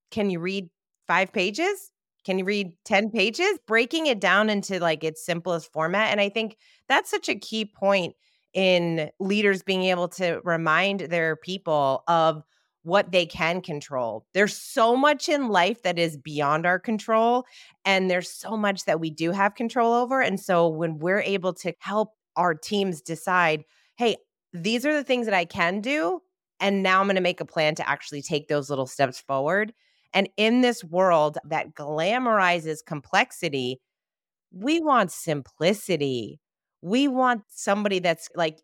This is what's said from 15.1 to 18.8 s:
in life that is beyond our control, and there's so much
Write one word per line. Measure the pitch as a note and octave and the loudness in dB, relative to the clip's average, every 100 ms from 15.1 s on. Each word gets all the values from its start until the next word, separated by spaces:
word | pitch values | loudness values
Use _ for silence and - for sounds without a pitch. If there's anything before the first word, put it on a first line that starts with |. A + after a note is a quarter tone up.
| C4 - | 2 0
in | D4 B3 | 0 2
life | G3 F3+ A3+ | 2 2 0
that | F3+ E3+ | -2 0
is | E3 D3 | 0 -2
beyond | D#3 D3 C#3+ D#3 | -8 -2 2 2
our | F3 F3+ | 2 0
control, | A#3 G#3+ - A3 A#3 B3 B3 - - _ | 0 -4 0 2 4 2 -2 -12 -20 _
and | G3 F#3+ F#3 | 0 2 2
there's | F3+ F3 | 0 -2
so | - - A3 | -10 -8 -2
much | G#3 F#3+ | -2 -2